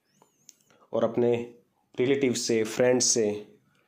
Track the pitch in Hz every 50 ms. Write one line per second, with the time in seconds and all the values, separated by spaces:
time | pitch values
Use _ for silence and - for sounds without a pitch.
0 | _ _ _ _ _ _ _ _ _ - - _ _ _ _ _ _ _ - 113
1 | 113 110 113 123 120 120 120 117 120 - - - _ _ _ _ _ _ _ -
2 | 123 131 139 139 139 127 120 120 - - 117 113 110 107 - - 127 123 127 127
3 | 123 - - 120 110 104 104 104 - - - _ _ _ _ _ _